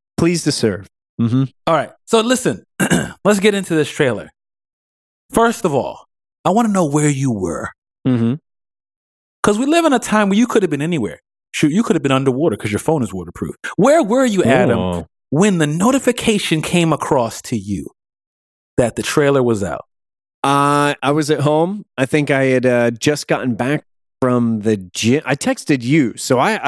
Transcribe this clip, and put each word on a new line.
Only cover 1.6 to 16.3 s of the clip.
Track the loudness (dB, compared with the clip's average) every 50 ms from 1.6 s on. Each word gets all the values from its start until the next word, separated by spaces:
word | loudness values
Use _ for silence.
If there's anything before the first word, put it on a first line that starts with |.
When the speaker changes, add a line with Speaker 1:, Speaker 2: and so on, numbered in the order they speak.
| -4
Speaker 2:
All | -2 0
right. | 0 -2 -4 -10 _ _
So | 0 0 2
listen, | 2 2 0 0 0 -2 -4 -4 -8 _ _ -4
<clears throat> | -2 0 0 0 -2 -4 -8 -2 0
let's | 0 2 2
get | 2 2 0
into | 0 -2 -2 0
this | 0 -2 -2
trailer. | -2 -2 0 0 -2 -4 -8 -14 _ _ _ _ _ _ _ _ _ _ _ _ _ _ _ _ _ _ _ -4
First | 0 0 2 0 0 -2 -4
of | -2 -2
all, | -2 -4 -4 -8 -14 -20 _ _ _ _ _ _ _ -2
I | 0
wanna | 2 2 2 2
know | 2 0 0
where | 2 2 2 2 0
you | 0 0 -2 -2
were. | -2 -2 -4 -4 -6 -6 -8 -10 -14 _ _ _ _ _ -2
Speaker 1:
Mm-hmm. | -2 0 0 0 0 -2 -4 _ _ _ _ _ _ _ _ _ _ _ _ _ _ _ _ _ _ _ _
Speaker 2:
'Cause | -2 0 0
we | 0 0
live | 0 2 2 2
in | 2 2
a | 0
time | 0 0 0 0 2 2
where | 2
you | 2 2
could | 2 2 0 0
have | 0
been | -2 -2
anywhere. | -4 -2 -2 -2 -4 -4 -8 -10 _ _ _ _ _ _ -4
Shoot, | 0 0 2
you | 2 2 2
could | 2 0
have | 0 0
been | 0
underwater | 0 2 2 0 0 0 0 -2 -2
'cause | -2 -4 -4
your | -4 -2
phone | -2 0 0 0 -2
is | -4 -6
waterproof. | -10 -12 -12 -10 -10 -10 -10 -10 _ -14 -6 -2
Where | 2 4 4 4 4 2
were | 2 2 2 2
you, | 2 2 2 2
Adam, | 4 4 4 4 2 0 0
Speaker 1:
Ooh. | -2 -2 -4 -6 -8 -10 _ _ _ -4
Speaker 2:
when | 0 2 2 2 2
the | 2 0
notification | 0 0 0 2 2 2 2 2 0 -2 0 0 0